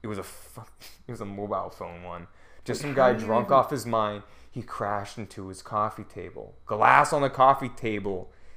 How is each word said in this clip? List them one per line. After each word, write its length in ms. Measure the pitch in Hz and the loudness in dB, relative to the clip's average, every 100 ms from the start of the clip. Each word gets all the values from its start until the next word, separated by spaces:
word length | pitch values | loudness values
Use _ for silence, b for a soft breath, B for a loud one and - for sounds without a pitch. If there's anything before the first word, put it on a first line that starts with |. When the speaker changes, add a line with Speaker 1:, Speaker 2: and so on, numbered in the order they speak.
Speaker 1:
It 60 | 110 | -8
was 100 | 101 | -8
a 40 | |
fu-, 380 | 90 - - - 110 - - | -10 -16 -18 -20 -20 -20 -20
<laughs> 220 | - - | -20 -16
it 40 | |
was 100 | 117 | -12
a 40 | 101 | -10
mobile 440 | 101 104 98 92 | -8 -4 -4 -6
phone 340 | - 87 87 | -10 -14 -12
one. 240 | 90 85 87 b b b | -12 -12 -14 b b b
Just 180 | - - | -6 -6
some 100 | 147 | -2
Speaker 2:
How 40 | 135 | 4
Speaker 1:
guy 180 | 127 | 4
Speaker 2:
do 60 | 117 | 4
you 60 | 110 | 2
Speaker 1:
drunk 220 | 113 110 | 0 4
Speaker 2:
even 60 | 135 | 4
Speaker 1:
off 120 | 120 | 4
his 140 | 135 113 | -2 -2
mind. 380 | 113 107 104 - b b | 0 0 -4 -12 b b
He 120 | 123 | -12
crashed 540 | 110 - 101 104 98 - | -10 -6 -4 -4 -6 -12
into 280 | 101 - 95 | -12 -12 -12
his 120 | 92 | -14
coffee 420 | - 107 107 - | -6 -2 -2 -4
table. 520 | 104 101 87 76 52 - - | -14 -12 -12 -14 -16 -16 -6
Glass 480 | 107 113 135 147 | 4 8 8 6
on 80 | 151 | 2
the 80 | 139 | 0
coffee 400 | 135 131 131 127 | 6 6 6 -2
table. 640 | - 117 104 98 90 - b b | -4 -4 -2 -4 -6 -10 b b